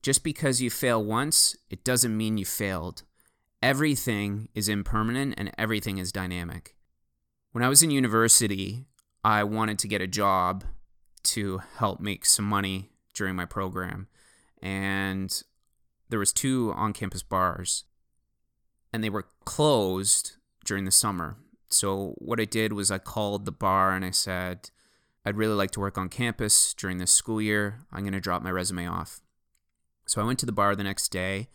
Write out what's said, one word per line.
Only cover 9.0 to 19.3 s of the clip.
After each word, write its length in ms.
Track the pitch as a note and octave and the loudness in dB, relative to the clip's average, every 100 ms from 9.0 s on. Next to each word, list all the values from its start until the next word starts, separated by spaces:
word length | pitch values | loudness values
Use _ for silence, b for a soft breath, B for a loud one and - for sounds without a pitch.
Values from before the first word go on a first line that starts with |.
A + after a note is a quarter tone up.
| _ _ | _ _
I 200 | A2 G#2+ | 2 4
wanted 360 | G#2 A2 A2 G#2 | 2 0 -2 0
to 80 | G#2 | -2
get 140 | G2+ | -2
a 60 | F#2 | -2
job 560 | G2+ G2+ F#2+ F2+ F#2+ - - - _ _ - | 2 4 4 2 -2 -6 -8 -12 _ _ -6
to 380 | - - G2+ F#2 - - | -2 -2 -2 -4 -8 -2
help 220 | G#2+ F#2 | -2 -2
make 260 | G#2 F#2+ - | -6 -2 2
some 200 | - G2+ | 2 4
money 460 | G2+ G2 F#2+ F#2+ _ _ | 2 0 -4 -8 _ _
during 220 | - G2 F2+ | -6 -4 -4
my 100 | F2 | -6
program. 640 | - F#2+ F2+ F2+ F#2 F#2+ b b b b b | -4 -6 -4 -6 -8 -12 b b b b b
And 840 | F#2+ G2 G2 G2 G2 F#2+ F#2+ - - _ _ _ _ _ - | -6 -4 -2 -2 -2 -2 -4 -6 -8 _ _ _ _ _ -6
there 100 | A2 | -2
was 120 | G2 | 2
two 400 | - C3+ C3 A2 - | 2 2 2 0 0
on-campus 480 | G#2+ G2 G2 F#2 | -2 -2 -6 -6
bars, 600 | - F#2+ F#2 F#2 F2 - - _ _ _ _ _ _ _ _ _ _ | -2 2 2 0 -4 -4 -6 _ _ _ _ _ _ _ _ _ _
and 100 | A2+ | -4
they 60 | A2 | -2
were 180 | G2 - | -4 -8